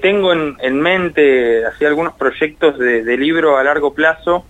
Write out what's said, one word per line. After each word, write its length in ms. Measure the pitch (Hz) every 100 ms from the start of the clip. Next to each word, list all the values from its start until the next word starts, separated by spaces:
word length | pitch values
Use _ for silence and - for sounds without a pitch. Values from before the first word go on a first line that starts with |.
tengo 300 | 180 202 190
en, 240 | 170 151 135
en 200 | 131 135
mente 840 | 160 185 180 156 147 131 117 113 113
así 180 | -
algunos 300 | 147 147 165
proyectos 680 | - 135 - 156 151 160 135
de, 240 | 123 117
de 120 | 113 123
libro 420 | 143 165 160 139
a 40 |
largo 320 | 139 151 143
plazo 500 | 143 160 160 - 175